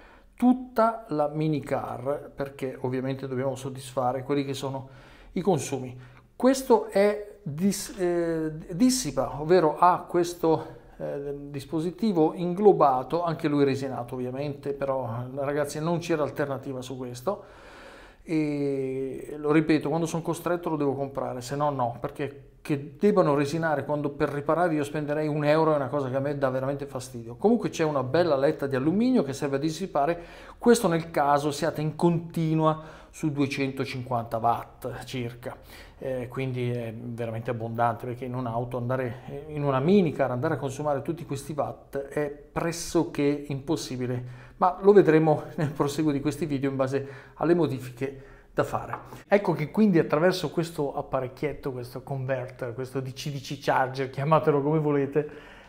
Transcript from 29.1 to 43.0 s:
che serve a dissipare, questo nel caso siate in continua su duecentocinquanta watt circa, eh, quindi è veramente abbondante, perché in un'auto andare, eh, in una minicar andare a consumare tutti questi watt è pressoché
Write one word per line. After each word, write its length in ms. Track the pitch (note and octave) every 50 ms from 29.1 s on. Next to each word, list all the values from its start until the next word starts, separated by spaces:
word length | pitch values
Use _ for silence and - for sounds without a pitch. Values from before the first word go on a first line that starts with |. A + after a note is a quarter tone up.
| B3+ A3+ -
che 80 | C3+ B2+
serve 240 | - D3+ C#3 C3+
a 20 | C3+
dissipare, 600 | D3+ E3 D#3 - G3 F3+ - D3 C#3 D#3+ E3+ E3+ - - - - - - - -
questo 280 | - A#3+ A#3 A3+ -
nel 240 | F3 E3 E3 E3 -
caso 400 | - D#3+ C#3+ C#3+ D3 C#3 C#3+ D3+
siate 300 | C#3 - E3+ D#3 - D3+
in 160 | D3+ D#3 D3
continua 1040 | - E3+ F3 E3+ E3 E3+ - - E3+ D#3+ D#3 D#3+ D#3+ D#3 D#3 D#3 D#3 - - - - - -
su 220 | - - E3 D#3 C3+
duecentocinquanta 1080 | C#3+ C#3+ C3 - C#3+ C3+ C3+ C3 C3+ B2+ - - B2+ B2 - B2 A#2 A2+ A#2 - A2+
watt 640 | A2+ A#2+ A2+ - - - - - - B2 A#2 - -
circa, 520 | - - B2+ A#2+ A#2 A#2+ - - B2 - - - - - - - - - -
eh, 300 | - C3+ C3 B2+ B2+ B2
quindi 420 | - C3+ C3+ C3 B2 B2+ A#2+ A#2+
è 240 | B2 A#2+ A#2 A2+ A2
veramente 540 | A2+ A#2+ B2 A#2 A2+ A#2 A2+ A2 A2+ A#2 C3+
abbondante, 560 | A#2+ A2+ A#2 A#2 A2+ A#2 A#2+ A#2 A2 A2 -
perché 200 | B2 A#2+ B2 C3
in 80 | B2 B2
un'auto 420 | B2+ C3 A2+ A2+ A#2 B2+ B2 C3
andare, 460 | B2 A#2+ A#2+ C3 C3 B2+ A#2+ A#2+ - -
eh, 180 | - C#3+ C#3+ D3+ D#3
in 160 | D3+ D3 C#3+
una 160 | C#3+ C3 C3
minicar 500 | C#3 E3+ G3+ G#3 F3+ D3+ - - C3+ B2
andare 240 | B2 B2 C#3 E3 D#3+
a 20 |
consumare 460 | - C#3+ C3 B2 - D3+ D3+ C#3+ C3 -
tutti 240 | - D#3+ - C#3+
questi 260 | - C#3+ C3+ - - D#3
watt 440 | D3 A#2+ A#2 A#2+ - - - - C#3
è 300 | C#3 - - D3+ D3 C#3+
pressoché 1160 | D3 - - - - D#3+ D#3 E3+ D#3+ E3 - - - E3+